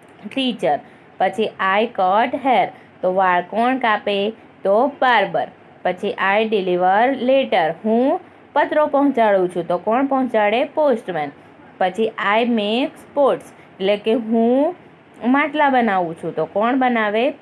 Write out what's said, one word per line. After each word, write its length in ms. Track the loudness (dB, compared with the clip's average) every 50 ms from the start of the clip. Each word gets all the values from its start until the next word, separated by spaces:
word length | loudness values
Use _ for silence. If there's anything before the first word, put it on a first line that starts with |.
| -20 -20 -20 -18 -16 -10
teacher. 480 | -6 -4 -4 -4 -4 -2 -2 -2 -2 -2 -4 -12 -20 -20 -20 -16 -4
પછી 320 | -2 -2 -2 0 -2 -4 -4 -4 -4 -2 0 2
"I 80 | 0 0
cut 500 | -2 -2 -2 0 2 2 2 0 0 -4 -4 0
hair", 220 | 0 2 2 0 0 -4 -16 -20 -20 -14 -4
તો 120 | -4 -2 0
વાળ 280 | 2 2 2 2 0
કોણ 360 | -2 -2 -4 -2 -2 0 -2
કાપે? 520 | 0 0 0 0 0 -2 -4 -4 -2 -4 -4 -6 -10 -20 -20 -18 -6 -2
તો 280 | 0 2 2 2 0 -2 0
barber. 460 | 2 4 4 4 2 0 -2 -4 -4 -4 -10 -20 -20 -20 -18 -6 -4
પછી 260 | -4 -4 -4 -6 -6
"I 400 | -4 -2 -2 0 0 0 0 0
deliver 760 | -2 -2 0 0 0 0 2 2 2 4 2 2 0 -2 0
letter", 480 | 2 2 2 2 0 0 0 0 0 -2 -4 -2
હું 340 | 0 0 2 2 0 -2 -4 -6 -14 -20 -20 -16 -4 -2
પત્રો 340 | -2 0 0 2 0 0
પહોંચાડું 640 | 2 0 0 0 2 2 2 2 2 4 2 0 0 -2
છું. 120 | -6 -4
તો 100 | -2 -4
કોણ 280 | -2 0 0 0 0 0
પહોંચાડે? 600 | 0 0 -2 -2 0 0 0 2 2 2 0 -2
Postman. 680 | -2 -2 0 2 2 0 0 -4 -8 -6 -6 -6 -6 -10 -16 -20 -20 -20 -20 -20 -16 -4
પછી 340 | -2 -2 -2 0 -2 -4 -4 -4 -4 -2 0 2
"I 80 | 2 2
make 460 | 0 0 0 0 0 -2 -2 -2 -4 -6 -14 -18 -8 -2
pots", 280 | 0 2 2 2 -2 -6 -16 -20 -20 -20 -20 -10 -4
એટલે 180 | -2 0 0
કે 160 | 0 0 -2 -2
હું 600 | -2 -2 -2 0 2 2 2 2 2 0 0 -2 -8 -18 -20 -20 -20 -20 -20 -16 -6 -2
માટલા 440 | 0 0 0 0 -2 0 0 2 2
બનાવું 460 | 2 2 2 2 0 0 -2 -4 -6 -8 -10
છું. 120 | -8 -4
તો 100 | -4 -4
કોણ 340 | -2 -2 -2 0 0 0 0
બનાવે? 540 | 0 0 0 0 -2 0 0 0 -2 -2 -4 -4